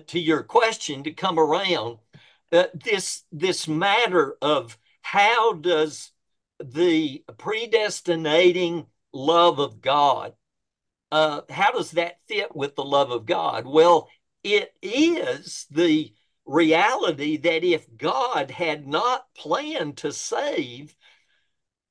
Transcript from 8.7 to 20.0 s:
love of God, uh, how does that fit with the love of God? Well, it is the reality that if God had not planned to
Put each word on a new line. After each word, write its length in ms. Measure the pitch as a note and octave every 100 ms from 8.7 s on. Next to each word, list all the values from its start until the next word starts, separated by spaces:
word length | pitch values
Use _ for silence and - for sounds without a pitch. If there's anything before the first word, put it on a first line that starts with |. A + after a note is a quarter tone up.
| E3+ - _ _
love 460 | C3+ C#3+ E3+ F3 D3
of 220 | C3+ G#2+
God, 560 | C3 D3 C#3+ A#2+ F#2+ - _ _ _ _ _ _ _
uh, 320 | D#3 D#3 D3 -
how 220 | C#3+ G3+
does 200 | B3 -
that 280 | E3 E3+ - -
fit 260 | G#3 G3+
with 220 | D3+ C#3 -
the 80 |
love 260 | C#3 C#3 C3
of 160 | A#2+ A2
God? 400 | E3+ D#3+ A2 B2+
Well, 420 | D3+ E3+ D#3+ - _ _ _
it 280 | G3+ G#3 - _
is 840 | F#3+ B3+ E4 E4+ B2+ C#3 - - -
the 440 | D3 E3+ D#3 C#3+ _ _ _ -
reality 920 | D3 D#3+ D#3+ G#3 C#4+ G#3+ C#3+ D3+ D3+
that 260 | E3 D#3+
if 220 | F3+ D#3+ - A2+
God 540 | D#3 A#3 B3 E3+ C3
had 360 | D3+ E3 D3+ C#3
not 460 | D#3 A#3+ B3+ -
planned 640 | - D3+ G3+ D4+ D#4 D3+
to 140 | B2